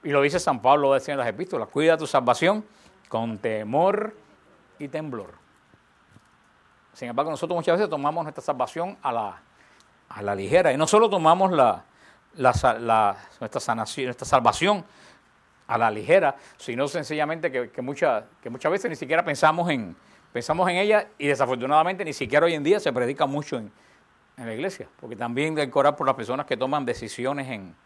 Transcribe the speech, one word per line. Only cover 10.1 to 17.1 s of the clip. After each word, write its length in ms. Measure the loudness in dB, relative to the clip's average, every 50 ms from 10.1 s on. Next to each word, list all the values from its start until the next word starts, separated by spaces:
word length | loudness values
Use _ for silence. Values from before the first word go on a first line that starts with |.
| -14 -8
la 120 | -4 -4 -4
ligera. 380 | -4 -2 2 4 4 4 4
Y 60 | 2
no 100 | 2 2
solo 220 | 4 6 4 4 4
tomamos 420 | 2 2 4 4 6 6 4 2
la, 320 | 4 4 4 4 4 0 -8 _ _ _ -20 -20 _ _ _ _ _
la 180 | 2 2 2 4
sa-, 260 | 4 2 2 0 2
la, 380 | 0 2 4 4 4 2 0 -2 -12 -20 -14 _
nuestra 180 | -12 -8 -8 -6
sanación, 460 | -4 -4 -4 -4 -4 -6 -6 -6 -6
nuestra 200 | -6 -6 -8 -2
salvación 600 | 2 2 4 4 4 2 4 2 2 0 0 -4 -14 _ -20 -20 -20 -20 _ _ _ _ _ _ _ _ _ _
a 100 | -4 0
la 140 | 2 2 2
ligera, 460 | 0 -2 2 4 4 6 6 2 -2 -2 -18 -20 -20
sino 320 | _ -10 -8 -4 -4 -4
sencillamente 640 | -2 -4 -6 -6 -4